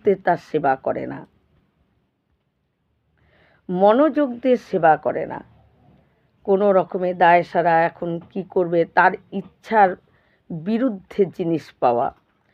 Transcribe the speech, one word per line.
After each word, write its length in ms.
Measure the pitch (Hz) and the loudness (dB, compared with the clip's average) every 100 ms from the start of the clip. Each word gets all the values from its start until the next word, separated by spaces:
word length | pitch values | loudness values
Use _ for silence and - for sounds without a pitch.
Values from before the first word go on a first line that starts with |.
দিয়ে 140 | 208 190 | -2 -2
তার 200 | 185 165 | -2 -4
সেবা 400 | - 156 143 131 | -4 -4 -2 -2
করে 300 | 123 135 127 | -4 -6 -8
না, 200 | 135 - _ _ _ _ _ _ _ _ _ _ _ _ _ _ _ _ _ _ _ _ _ _ _ - | -12 -18 _ _ _ _ _ _ _ _ _ _ _ _ _ _ _ _ _ _ _ _ _ _ _ -8
মনোযোগ 600 | 180 202 233 311 277 277 240 | 0 4 4 2 0 -4 -2
দিয়ে 160 | 262 247 | -2 -2
সেবা 400 | - 185 160 151 | -2 0 2 2
করে 300 | - - - | -2 -6 -8
না, 180 | - - _ _ _ _ _ _ _ _ _ - | -12 -16 _ _ _ _ _ _ _ _ _ -2
কোনো 260 | 196 202 | 0 2
রকমে 420 | 190 175 190 180 | 2 0 -4 -6
দায় 280 | 180 170 175 | 2 4 4
সারা 320 | 170 180 165 165 | 2 0 2 2
এখন 380 | 170 - 175 170 - | 0 -4 -8 -8 -10
কি 120 | 196 | -12
করবে, 420 | 185 190 170 170 | -6 -2 0 0
তার 280 | 165 - 180 185 _ | 0 2 2 0 _
ইচ্ছার 580 | 202 - _ - 220 190 - _ _ _ _ - | -12 -12 _ -2 2 2 0 _ _ _ _ -16
বিরুদ্ধে 720 | 165 170 220 262 190 - - | -12 -6 -2 -4 -6 -6 -2
জিনিস 480 | 180 - 170 160 - _ | -2 -2 -4 -4 -6 _
পাওয়া। 280 | 127 120 135 - _ _ _ | 0 0 -2 -8 _ _ _